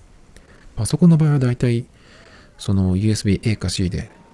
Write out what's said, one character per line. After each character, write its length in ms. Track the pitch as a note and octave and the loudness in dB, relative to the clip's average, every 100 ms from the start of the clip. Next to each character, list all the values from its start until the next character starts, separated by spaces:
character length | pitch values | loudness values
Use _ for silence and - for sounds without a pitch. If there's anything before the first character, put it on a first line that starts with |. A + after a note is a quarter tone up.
| - - - - - - - - | -20 -20 -20 -20 -20 -20 -16 -8
パ 120 | G#2+ | -4
ソ 100 | D#3 | 2
コ 80 | F3 | 4
ン 40 | |
の 60 | D#3+ | 4
場 100 | D#3 | 4
合 60 | |
は 60 | D3 | 2
大 160 | B2+ B2 | 0 0
体 300 | B2 A#2 A#2+ - - - - - - - | -2 -2 -6 -18 -20 -20 -20 -20 -20 -12
そ 160 | - | -2
の 220 | G2 F#2 F#2 | 0 2 2
ユ 140 | G#2+ | 0
ー 20 | |
エ 40 | G#2 | 0
ス 120 | G#2+ | 0
ビ 100 | F#2+ | 0
ー 140 | A#2 | -2
A 40 | G#2 | -2
か 120 | F2+ | -4
C 200 | - F#2 | -2 -4
で 200 | - - - - | -4 -10 -16 -20